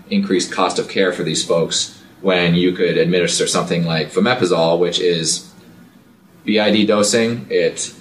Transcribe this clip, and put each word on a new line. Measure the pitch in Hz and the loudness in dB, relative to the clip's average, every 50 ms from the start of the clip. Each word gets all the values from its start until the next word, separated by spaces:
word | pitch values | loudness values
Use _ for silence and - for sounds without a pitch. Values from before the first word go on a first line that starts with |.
| - - | -10 -4
increased | 101 101 98 - 95 87 - - | -2 -2 0 0 0 -2 -2 -4
cost | - - 92 87 - | -2 -2 -2 -2 -2
of | - - - | -4 -6 -4
care | - 104 95 92 90 | -2 0 0 0 0
for | - 87 | -2 -4
these | 80 78 78 - | -4 -4 -4 -2
folks | - 87 85 78 - - - - - - - - - - - | 0 0 0 0 0 -2 -4 -6 -6 -10 -18 -20 -20 -20 -4
when | 90 95 92 87 - 85 85 | -2 0 2 2 2 2 2
you | 87 90 90 90 | 2 2 0 0
could | - 92 85 - | 0 0 0 2
administer | 80 82 87 90 90 85 85 - - - | 2 2 2 2 0 0 0 0 -2 -2
something | - - 90 82 - 87 85 85 | 0 0 -2 -2 -2 -2 -2 -2
like | 82 82 78 78 - | -2 -2 -2 -4 -2
fomepizole, | - 92 101 120 127 - 90 85 87 82 82 82 85 82 | -2 0 0 0 2 0 0 0 2 2 2 2 2 2
which | 87 87 85 - | 0 0 0 0
is | 90 87 87 82 80 78 - - - - - - - - - - - - - - - - - _ _ _ - - - | 0 0 0 0 -2 -2 -4 -6 -8 -14 -20 -20 -20 -20 -20 -20 -20 -20 -20 -20 -20 -20 -20 _ _ _ -20 -10 -4
B | 110 104 107 | -2 0 2
I | 107 104 | 2 2
D | 101 107 101 | 2 2 2
dosing. | 104 104 104 101 - - 117 113 117 120 - - - | 2 2 2 2 2 2 0 0 0 -2 -6 -6 -2
It | 95 90 85 - - - - - - - | 0 0 0 0 -2 -4 -10 -12 -12 -18